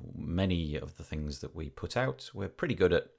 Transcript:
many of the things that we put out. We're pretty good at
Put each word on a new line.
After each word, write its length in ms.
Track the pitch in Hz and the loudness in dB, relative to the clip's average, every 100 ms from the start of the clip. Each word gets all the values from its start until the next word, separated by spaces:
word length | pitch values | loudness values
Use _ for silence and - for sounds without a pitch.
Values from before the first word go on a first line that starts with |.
| - | -10
many 640 | - - 85 95 87 78 | -8 -2 2 4 4 2
of 220 | 73 67 - | -2 -4 -10
the 80 | |
things 340 | 80 80 76 71 | -8 -4 -4 -6
that 160 | 78 | -8
we 160 | 82 80 | -8 -8
put 260 | - - - | -8 -6 -2
out. 360 | 131 131 - | -2 -2 -10
We're 140 | 104 98 | -8 -8
pretty 260 | - 175 | -2 -2
good 180 | 98 92 | 6 6
at 180 | 85 - | 6 2